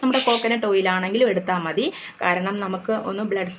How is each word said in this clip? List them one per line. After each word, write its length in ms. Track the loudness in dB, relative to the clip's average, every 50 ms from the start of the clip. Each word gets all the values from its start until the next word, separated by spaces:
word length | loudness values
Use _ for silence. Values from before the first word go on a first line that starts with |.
നമ്മുടെ 200 | 0 2 4 4 4 4
കോക്കനട്ട് 380 | 4 4 2 0 0 0 0
ഓയിലാണെങ്കിലും 640 | 2 2 2 2 2 2 0 0 -2 0 2 2 2 2
എടുത്താൽ 260 | 2 0 0 -2 -2 -2 -2
മതി. 200 | -2 -2 -2 -2 -4 -6 -12 -16 -8 -4 0
കാരണം 340 | 0 0 0 0 -2 -2 -4 -4
നമുക്ക് 260 | -4 -6 -4 -4 -2
ഒന്ന് 320 | -2 -2 -2 -4 -4 -4 -4 -2
ബ്ലഡ് 240 | -2 -2 -4 -4 -6